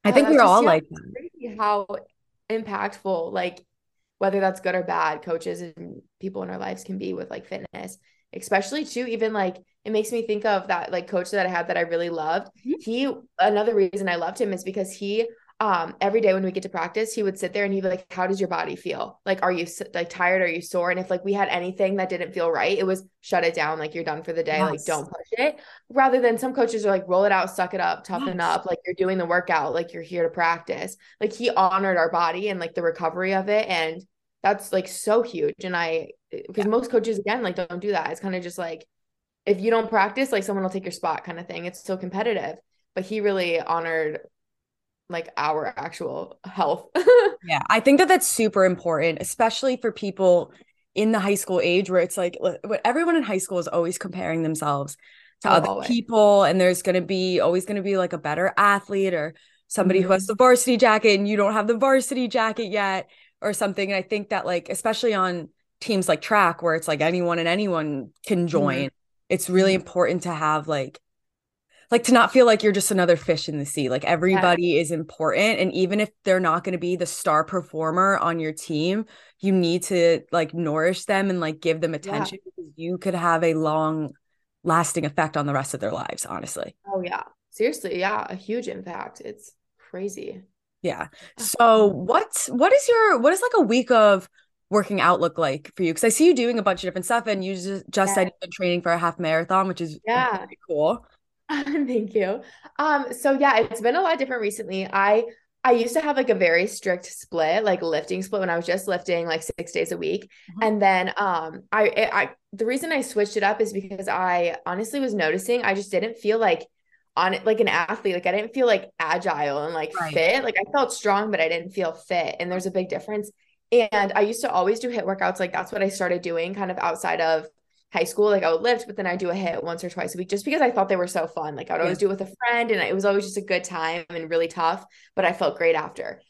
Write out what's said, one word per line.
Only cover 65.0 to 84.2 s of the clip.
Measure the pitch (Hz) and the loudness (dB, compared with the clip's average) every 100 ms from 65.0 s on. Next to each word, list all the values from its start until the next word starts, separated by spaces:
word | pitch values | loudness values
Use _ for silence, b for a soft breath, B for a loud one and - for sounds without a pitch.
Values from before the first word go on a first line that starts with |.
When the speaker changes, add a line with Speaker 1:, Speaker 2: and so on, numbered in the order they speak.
| 240 | 0
Speaker 1:
on | 202 185 175 156 _ _ _ | 0 0 -2 -8 _ _ _
teams | - 196 180 | -2 0 2
like | 160 | 0
track, | - 214 180 170 | 2 4 4 2
where | 170 | 0
it's | 160 160 | 0 -2
like | 151 | 0
anyone | 156 180 175 170 | 2 2 0 0
and | 165 | 0
anyone | 185 202 170 156 143 113 _ - | 0 0 -2 -2 -6 -8 _ -2
can | 185 175 | 0 2
Speaker 2:
Mm-hmm. | |
Speaker 1:
join, | 156 143 135 139 _ _ _ _ | 2 2 0 -4 _ _ _ _
it's | 185 - | -2 2
really | 185 190 | 4 4
Speaker 2:
Mm-hmm. | 190 | 2
Speaker 1:
important | 185 180 165 175 | 0 0 2 2
to | 180 | -4
have, | 156 156 156 151 | -2 0 0 0
like, | 147 127 - _ _ _ _ _ _ _ b b | -4 -4 -10 _ _ _ _ _ _ _ b b
like, | 233 | 0
to | 233 | 6
not | 254 220 | 6 8
feel | 254 240 | 8 8
like | 214 | 6
you're | 208 | 4
just | 202 - | 2 0
another | 190 175 165 | 2 4 4
fish | - 156 - | 2 -2 -2
in | 147 | -6
the | 143 | -6
sea. | 156 131 | -2 -2
Like, | 131 | 0
Speaker 2:
Yes. | - | 0
Speaker 1:
everybody | 170 180 190 185 175 175 151 | 2 2 4 4 4 4 2
is | 156 | 0
important. | 156 156 - 156 - 208 220 | -4 -8 -4 0 2 2 2
And | 185 | 0
even | 180 185 202 | 0 0 0
if | 208 _ | -2 _
they're | 196 185 | 0 2
not | 175 170 | 2 0
gonna | 190 180 | -2 -4
be | 175 180 | -4 -2
the | 175 | -4
star | - 180 156 | -4 2 2
performer | 156 180 151 160 160 175 196 190 | 2 -4 -6 -4 -2 2 2 2
on | 165 170 | 0 -2
your | 156 | -4
team, | 156 - 151 170 208 220 b b b | -8 -6 -2 0 -2 -4 b b b
you | 196 | 2
need | 190 170 175 | 2 2 0
to, | 180 180 170 160 - | 0 4 4 4 0
like, | 170 160 | -2 -2
nourish | 165 160 156 165 185 | -2 -2 2 0 0
them | - 196 196 | -2 0 0
and, | 185 | -2
like, | 160 156 | -4 -2
give | 170 160 | -2 0
them | 165 | -2
Speaker 2:
Yeah. | 151 | -4
Speaker 1:
attention | 190 - 190 392 | -6 -4 -4 -8
because | 370 - 330 147 | -18 -18 -18 -10
you | 165 180 | -6 -4
could | 196 | -4
have | 170 175 165 | -2 2 2
a | 170 | 2
long | 160 156 156 156 156 147 - | 2 0 0 0 -2 -6 -10